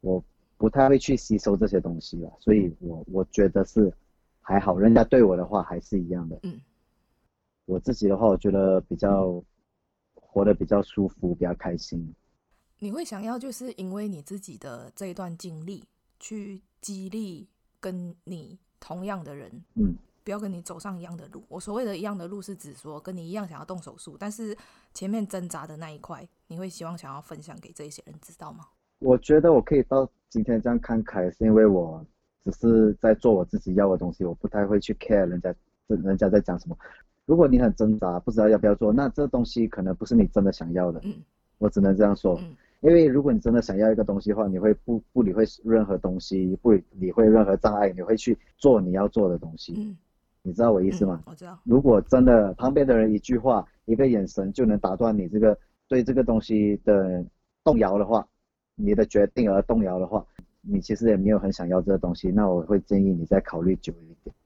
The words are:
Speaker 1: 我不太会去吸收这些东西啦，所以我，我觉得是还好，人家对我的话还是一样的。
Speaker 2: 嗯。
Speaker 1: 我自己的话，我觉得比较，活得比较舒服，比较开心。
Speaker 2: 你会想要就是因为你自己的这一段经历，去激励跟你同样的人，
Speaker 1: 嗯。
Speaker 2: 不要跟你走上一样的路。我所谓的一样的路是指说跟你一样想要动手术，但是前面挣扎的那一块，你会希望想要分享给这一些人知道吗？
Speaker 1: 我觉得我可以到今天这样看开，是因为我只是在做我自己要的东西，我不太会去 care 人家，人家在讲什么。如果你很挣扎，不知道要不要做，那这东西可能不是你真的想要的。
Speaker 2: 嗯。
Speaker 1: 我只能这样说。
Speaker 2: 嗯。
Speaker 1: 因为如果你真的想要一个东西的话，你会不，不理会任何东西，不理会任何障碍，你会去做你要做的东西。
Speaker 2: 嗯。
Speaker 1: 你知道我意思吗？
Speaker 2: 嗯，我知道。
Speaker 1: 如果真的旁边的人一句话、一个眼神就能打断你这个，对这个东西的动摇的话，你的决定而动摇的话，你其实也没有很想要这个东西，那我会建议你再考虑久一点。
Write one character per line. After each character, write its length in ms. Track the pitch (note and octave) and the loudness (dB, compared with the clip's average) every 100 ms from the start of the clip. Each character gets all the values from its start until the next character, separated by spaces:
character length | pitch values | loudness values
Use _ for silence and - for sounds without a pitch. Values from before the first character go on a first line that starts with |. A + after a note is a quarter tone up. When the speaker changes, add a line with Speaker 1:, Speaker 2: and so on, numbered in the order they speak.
Speaker 1:
我 220 | F#2 F#2 - _ _ _ | -2 -4 -6 _ _ _
不 120 | A2 | -2
太 180 | C3+ C3+ | 4 4
会 120 | C#3 | 4
去 180 | - C3 | 2 -4
吸 200 | - G#2 | -2 -2
收 200 | - G2+ | 0 0
这 100 | G#2 | 2
些 140 | F#2+ | 0
东 180 | F2+ E2+ | -2 -10
西 220 | - E2+ | -12 -12
啦， 100 | E2 - | -14 -6
所 140 | - | 2
以 200 | G#2+ F#2 D#2+ | 2 2 -6
我， 240 | F2+ E2 D#2 | -12 -12 -8
我 140 | F#2 F#2+ | -6 -4
觉 180 | - G2 | 0 0
得 160 | G2 F#2 | 2 -2
是 260 | - G2+ - _ _ _ _ | 2 2 0 _ _ _ _
还 180 | - G2 | -2 -2
好， 180 | G2 F2+ | 0 0
人 160 | G#2+ | 4
家 100 | A#2 | 4
对 200 | A2+ C3 | 4 4
我 120 | A2 F2+ | 4 2
的 80 | |
话 200 | E2+ G#2 | -2 -4
还 160 | F2+ F2 | -4 -10
是 180 | - G2 | -6 -6
一 100 | E2+ | -4
样 180 | F2+ E2 | -8 -8
的。 100 | - | -12
Speaker 2:
嗯。 180 | F#3+ C#3 _ _ _ _ _ _ _ _ _ _ - | -14 -16 _ _ _ _ _ _ _ _ _ _ -8
Speaker 1:
我 140 | F#2 | -6
自 140 | - | -4
己 140 | B2 G#2 | -2 0
的 80 | G2 | 2
话， 120 | A2 | 2
我 100 | F#2 | 2
觉 140 | G#2 | 0
得 280 | G2 F#2+ F#2+ | 2 2 2
比 140 | - F2 | -2 -4
较， 480 | G2+ G2 F#2+ F2 - _ _ _ _ _ _ | 0 0 0 -4 -12 _ _ _ _ _ _
活 320 | _ _ - G2+ | _ _ 0 2
得 80 | |
比 120 | F#2+ F2 | 2 2
较 160 | G#2 | -2
舒 240 | F#2+ - F#2+ | -2 -4 -4
服， 260 | - F2+ | -4 -6
比 80 | E2+ | -4
较 120 | F2 F2 | -4 -4
开 200 | F#2 E2+ | -8 -8
心。 380 | - F2 D#2+ D#2+ _ _ _ _ _ _ | -8 -12 -12 -16 _ _ _ _ _ _
Speaker 2:
你 140 | G#3 | -12
会 120 | A#3+ | -10
想 200 | E4+ G3+ | -10 -12
要 160 | G#3+ B3 | -10 -10
就 120 | C4 | -12
是 200 | A#3 B3+ | -14 -14
因 200 | - F#3+ | -12 -12
为 140 | F#3+ G#3+ | -10 -10
你 140 | F3 | -12
自 180 | C#3+ G3 | -14 -16
己 160 | F#3+ A2+ | -16 -18
的 340 | C#3+ A#2+ B2 - | -16 -16 -18 -16
这 120 | G3 | -14
一 60 | F3+ | -12
段 200 | F3+ E3+ | -12 -14
经 300 | F3+ D#3+ D#3+ | -16 -16 -16
历， 180 | G3 _ _ _ _ | -16 _ _ _ _
去 420 | - A3 G3+ G3 _ _ | -16 -14 -14 -18 _ _
激 300 | - G3 F#3+ | -16 -14 -12
励 380 | G#3+ G#3 E3 - _ _ _ | -12 -12 -14 -20 _ _ _
跟 360 | F#3+ F#3 F3 F3 - | -12 -12 -12 -16 -18
你 340 | F3 - F#3 _ _ | -18 -18 -20 _ _
同 260 | - E3+ F#3+ | -16 -12 -10
样 180 | G3 | -12
的 120 | D3 C#3+ | -14 -18
人， 280 | A2 A#3+ F3 - | -20 -20 _ -4
Speaker 1:
嗯。 200 | G3+ F3 _ _ | -4 -4 _ _
Speaker 2:
不 80 | - | -12
要 80 | G3+ | -10
跟 120 | G3+ | -8
你 80 | F3 | -12
走 200 | E3+ E3+ | -14 -16
上 180 | G3+ F#3 | -14 -14
一 60 | |
样 120 | E3+ E3+ | -14 -16
的 120 | - | -18
路。 160 | - - | -20 -18
我 120 | E3+ | -18
所 160 | F#3+ G#3 | -10 -8
谓 100 | B3 | -8
的 100 | F3+ | -8
一 60 | |
样 160 | G#3 G3+ | -10 -10
的 100 | E3+ | -12
路 140 | G3+ | -14
是 140 | F#3 F#3+ | -14 -18
指 180 | D3 | -18
说 260 | C3+ D3+ D3+ | -20 -18 -16
跟 160 | E3+ F#3 | -14 -14
你 120 | E3 | -12
一 40 | |
样 160 | G#3 G3 | -12 -12
想 120 | D3 | -16
要 60 | C#3+ | -16
动 140 | F#3 | -16
手 160 | - - | -16 -20
术， 220 | - D3+ | -20 -14
但 120 | G#3 | -14
是 260 | G#3+ A3 G3+ - _ _ | -12 -12 -14 -18 _ _
前 160 | - F#3+ | -14 -6
面 200 | A3+ G3+ | -6 -6
挣 200 | F#3+ F3 | -8 -12
扎 200 | D#3+ D#3 | -14 -16
的 100 | D#3 | -16
那 140 | D#3+ | -18
一 80 | D3+ | -18
块， 280 | - C#3+ E3 _ _ | -18 -18 -18 _ _
你 100 | E3 | -14
会 100 | F#3 | -12
希 160 | - | -12
望 140 | E3 E3+ | -12 -12
想 160 | C#3+ | -14
要 80 | C#3 | -18
分 180 | - D#3 | -16 -20
享 140 | D3+ D3+ | -18 -20
给 120 | - | -20
这 120 | - | -18
一 60 | D3+ | -18
些 100 | D3 - | -18 -20
人 80 | D#3 | -20
知 120 | - E3+ | -20 -20
道 140 | D#3 | -20
吗？ 140 | - D#3 _ _ _ | -20 -20 _ _ _
Speaker 1:
我 160 | C3 B2+ | 4 4
觉 220 | - D3+ | 6 4
得 140 | E3 | 6
我 80 | D3 | 4
可 140 | - D3 | 4 0
以 80 | |
到 260 | B2 C3+ C3 _ _ | 2 0 -2 _ _
今 140 | A#2 | -6
天 160 | A2 A2+ | -2 -2
这 80 | A2+ | 0
样 120 | A#2+ | -4
看 240 | A#2 A2+ | -2 -4
开， 260 | A2 G2+ F2+ | -4 -4 -4
是 160 | - A2 | 0 4
因 80 | |
为 120 | G#2+ G#2+ | 6 6
我 380 | F#2+ E2 D#2+ D#3 _ _ _ | 4 -2 -8 -18 _ _ _
只 80 | - | -10
是 380 | - A#2 A2+ G#2+ G2+ | -2 2 6 4 4
在 180 | A2+ | 2
做 200 | A2 B2 | 4 4
我 120 | G2+ F2 | 2 0
自 140 | G#2+ | -6
己 160 | - F#2 | -2 0
要 120 | G2 | 2
的 80 | F#2 | 0
东 140 | F2+ | -4
西， 140 | E2+ F2+ | -6 -6
我 80 | |
不 140 | E2 - | -6 -6
太 180 | G#2 G2+ | -4 0
会 140 | G#2 | 0
去 160 | - G#2+ | -2 -10
care 320 | - G#2+ F2+ | 0 0 2
人 120 | F2 | -2
家， 140 | F2+ F2 _ _ _ | -6 -8 _ _ _
人 320 | G#2 F#2 F#2+ | -4 -2 0
家 100 | G2+ | 2
在 140 | G#2 | 2
讲 180 | - F2 | 0 -8
什 80 | - | -8
么。 80 | E2+ - - _ _ - | -14 -16 -20 _ _ 0
如 120 | E3 | 4
果 100 | D#3 | 6
你 120 | B2 | 6
很 140 | B2 G#2 | 2 2
挣 240 | A2 G#2+ | 0 0
扎， 200 | F#2+ F2 | -2 -4
不 120 | - | -4
知 80 | A2 | 2
道 100 | G#2+ | 4
要 80 | G#2+ | 4
不 80 | G#2 | 2
要 80 | |
做， 180 | G2+ G#2+ | 2 2
那 160 | A2+ C#3 | 0 0
这 180 | C3 C#3+ | -2 -2
东 180 | B2+ A#2 | -2 -2
西 220 | - A2+ | -2 -4
可 160 | - | -4
能 120 | F#2 F#2 | -6 -6
不 120 | A2 | 0
是 80 | A#2+ | 2
你 100 | G2 | 4
真 160 | - | 2
的 80 | G2 | 0
想 220 | - E2+ | -2 -4
要 180 | F2 F2+ | -2 -2
的。 80 | D#2+ | -4
Speaker 2:
嗯。 180 | G3+ F3+ - _ _ _ | -10 -14 -16 _ _ _
Speaker 1:
我 100 | G#2+ | -2
只 100 | - | 2
能 160 | C#3 F#2+ | 2 4
这 80 | |
样 120 | G#2 G2+ | 2 2
说。 200 | - E2+ | -2 -2
Speaker 2:
嗯。 140 | B2 D#3 _ _ D#3 | -6 -18 _ _ 4
Speaker 1:
因 80 | |
为 140 | E3+ D#3 | 6 6
如 160 | C3 | 2
果 100 | C#3 | 0
你 60 | A2+ | 0
真 120 | A#2 | 2
的 80 | A#2 | 0
想 160 | A2 G2 | 0 0
要 160 | A2 | 2
一 40 | A2 | 2
个 80 | |
东 180 | G#2+ G2 | 0 -2
西 80 | G#2 | -4
的 60 | G#2 | -2
话， 120 | G#2 | -2
你 120 | F#2 | 0
会 120 | G#2+ | 2
不， 280 | G#2 - A2+ - | 0 -2 -6 -4
不 120 | B2+ | 0
理 100 | G#2+ | 0
会 100 | F#2 A2 - | 2 -2 -2
任 200 | A2+ A2+ | 0 0
何 140 | G#2 F#2 | 2 -2
东 220 | F#2+ F#2 | -4 -6
西， 360 | - F#2+ F#2 F#2 | -4 -2 -2 0
不 100 | A#2+ G2+ - | 2 2 2
理 200 | F#2+ F#2 | -8 -4
会 160 | F2 A2 | 4 6
任 160 | A2 | 6
何 140 | G2 G2 | 4 2
障 160 | A2 | 0
碍， 160 | G#2 G2+ | 0 -2
你 140 | F2+ | -2
会 120 | F2+ A2 | -2 -2
去 220 | - A#2 _ _ | 0 -4 _ _
做 200 | C#3+ A#2 | 4 4
你 120 | F2+ | 2
要 160 | F#2 G2+ | 0 0
做 200 | - G2 | 0 0
的 120 | F2 | -2
东 120 | - D#2 | -8 -16
西。 160 | - F3+ | -12 -10
Speaker 2:
嗯。 220 | G#3+ F3+ _ _ _ _ | -10 -12 _ _ _ _
Speaker 1:
你 100 | F#2+ | -10
知 80 | F2 | 0
道 100 | A#2 | 2
我 80 | G2+ | 2
意 120 | F#2 | 0
思 120 | - | 0
吗？ 160 | G2 E2+ - | -2 -2 -12
Speaker 2:
嗯， 60 | |
我 40 | - | -20
知 80 | - | -20
道。 120 | - | -14
Speaker 1:
如 180 | - B2 | 2 4
果 180 | C#3 G#2+ | 6 4
真 240 | - C3 | 4 6
的 300 | B2+ A#2 G2+ | 8 6 4
旁 180 | F2+ B2+ | -2 -2
边 140 | D3 C#3 | 0 4
的 100 | A#2 | 4
人 160 | A2 | 4
一 60 | G#2 | 0
句 220 | - B2 | 0 -2
话、 280 | B2 A2+ - _ - | 2 0 -2 _ -4
一 100 | A2+ | 2
个 120 | C3+ | 2
眼 200 | A2+ F#2 | 2 -2
神 260 | - G2 | -4 -6
就 100 | G2+ | 0
能 140 | A#2 G#2 | 0 2
打 180 | F#2+ F#2 | -2 0
断 220 | A#2 G#2+ | 0 0
你 100 | F2+ | -2
这 120 | G#2 | 2
个， 180 | G#2+ G2+ _ _ _ | 4 2 _ _ _
对 160 | B2+ | 0
这 100 | A#2+ | 2
个 100 | C3 | 0
东 160 | B2 A2+ | 2 0
西 400 | - A2 G#2 G2+ - | 0 0 2 0 2
的 400 | G2+ F#2+ F2+ F2 _ _ _ | 2 2 -2 -6 _ _ _
动 160 | - A2+ | 0 2
摇 180 | G2+ G2+ | 2 2
的 80 | G2 | 0
话， 180 | A2 - _ _ _ _ - | 0 -2 _ _ _ _ -6
你 180 | G#2 | -2
的 100 | G2+ | 2
决 220 | G#2+ G#2 G2+ | 2 2 0
定 180 | - A2+ | 0 0
而 80 | G2 | 2
动 200 | - A2+ | 2 0
摇 140 | G2 F2+ | 0 -2
的 80 | F2+ | -4
话， 180 | G#2 - - - _ | -4 -6 -20 -20 _
你 180 | - G2+ | -6 -6
其 160 | - G#2 | -4 -2
实 140 | A2+ | 2
也 80 | G2+ | 2
没 140 | F#2+ | 2
有 80 | G#2 | 2
很 120 | G2 | 0
想 160 | - F2 | -6 -2
要 140 | F#2 | -2
这 100 | F2+ | 0
个 60 | F#2+ | -2
东 160 | F2 | -2
西， 160 | E2 F#2 | -4 -2
那 180 | G2 G2+ | 0 2
我 140 | F2+ | 0
会 180 | E2 G2+ | 0 -2
建 220 | - G2+ | 0 2
议 60 | G2 | 2
你 160 | F2 E2 | 0 0
再 160 | G2 | 0
考 200 | - E2 | 0 -2
虑 140 | F2 F#2 | 0 -2
久 140 | - E2+ | -4 -14
一 120 | E2 E2 | -18 -20
点。 120 | - - | -20 -20